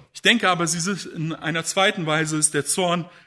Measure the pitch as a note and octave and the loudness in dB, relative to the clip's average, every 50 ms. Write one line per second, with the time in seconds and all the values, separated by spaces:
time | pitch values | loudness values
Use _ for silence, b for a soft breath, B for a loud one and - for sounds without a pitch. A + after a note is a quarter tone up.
0 | - _ - - - F#3+ A3+ A3+ - F#3 F3+ E3+ E3+ D#3+ E3 F3 D#3+ G3 G3+ E3 | -20 _ -12 0 2 4 4 4 4 2 2 2 0 0 -2 -2 -2 -2 -4 -4
1 | - - - E3+ D#3 E3 D#3+ - - D#3+ D#3+ E3 D#3+ - - G3 F#3+ G#3 G#3 F#3+ | -6 -8 -6 -6 -4 -4 -6 -6 -4 -4 -4 -4 -4 -2 0 2 2 2 2 0
2 | D#3+ D#3+ D3+ D#3 D#3+ D#3 D#3 D#3 D3+ - - D3 C#3 - - - F#3 F3 E3+ F3 | -2 0 0 0 0 0 0 0 0 0 0 -2 -2 0 0 0 2 2 2 0
3 | D#3+ B B B B | -2 B B B B